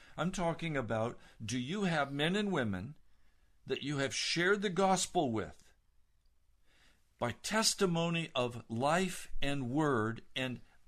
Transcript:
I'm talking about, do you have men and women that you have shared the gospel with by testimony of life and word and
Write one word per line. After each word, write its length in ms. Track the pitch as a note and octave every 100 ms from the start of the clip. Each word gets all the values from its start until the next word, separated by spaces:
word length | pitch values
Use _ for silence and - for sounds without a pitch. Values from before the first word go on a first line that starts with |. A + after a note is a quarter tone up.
| - -
I'm 140 | E3+
talking 440 | G3 E3+ D#3 E3 C#3+
about, 420 | A2+ A2+ A#2 - - - G#2+
do 140 | B2+
you 240 | B2+ G#3
have 280 | F#3+ D#3+ C#3
men 240 | C#3+ D#3 G3+
and 160 | G#3
women 440 | E3 A2+ F#2 A#2 - - - - _ _ - -
that 160 | C3+
you 160 | C3+ C#3+
have 160 | C3+ -
shared 460 | - E3 F3+ G#3
the 80 | G3+
gospel 600 | E3+ F#3+ F#3 - F3+ C3+
with 320 | A2 D#2+ - - _ _ _ _ _ _ _ _ _ - _ - _ _ _
by 160 | A#2+ -
testimony 880 | - G#3+ G#3+ - F#3+ E3 E3+ E3 D#3+ B2+
of 280 | B2 A#2 -
life 640 | A2+ C#3 F3 F#3+ F#3 - -
and 280 | C#3 C#3 A#2+
word 540 | C#3+ D3+ A#2+ A2 A2+ - C3
and 240 | B2+ A#2 - -